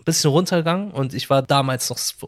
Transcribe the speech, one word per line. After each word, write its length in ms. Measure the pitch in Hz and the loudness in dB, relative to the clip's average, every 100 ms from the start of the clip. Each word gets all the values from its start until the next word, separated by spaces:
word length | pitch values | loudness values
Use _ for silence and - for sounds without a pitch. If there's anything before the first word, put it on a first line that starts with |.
bisschen 260 | - 160 156 | -4 0 2
runtergegangen 640 | 151 185 175 165 180 202 | 2 2 0 0 -2 -4
und 220 | 139 135 | -4 -4
ich 140 | 135 - | -4 0
war 120 | 135 | 2
damals 480 | 131 139 135 127 - | 4 2 2 -2 -4
noch 60 | 123 | -6
s-, 180 | - - | -6 -8